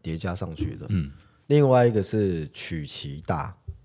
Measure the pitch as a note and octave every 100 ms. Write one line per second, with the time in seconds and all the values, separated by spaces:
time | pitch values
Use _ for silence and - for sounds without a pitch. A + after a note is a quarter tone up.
0 | - D#2+ F2+ F2+ F2 D#2+ - G2+ - G2+
1 | C#2+ - _ _ _ D3 C#3 B2+ A#2+ G#2+
2 | F#2+ A2 G2+ E2+ D2+ - - E2 C#2+ -
3 | D2 C#2 - A#2 A#2 F#2 - -